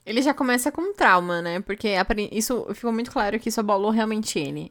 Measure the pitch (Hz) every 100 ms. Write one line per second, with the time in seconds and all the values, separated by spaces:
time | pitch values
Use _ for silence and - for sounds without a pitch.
0 | - 226 277 277 254 247 294 294 370 403
1 | 254 185 175 175 170 175 196 202 214 190
2 | 190 214 208 214 214 240 - 202 233 226
3 | 247 269 208 214 226 220 214 202 208 220
4 | 220 220 214 175 143 151 165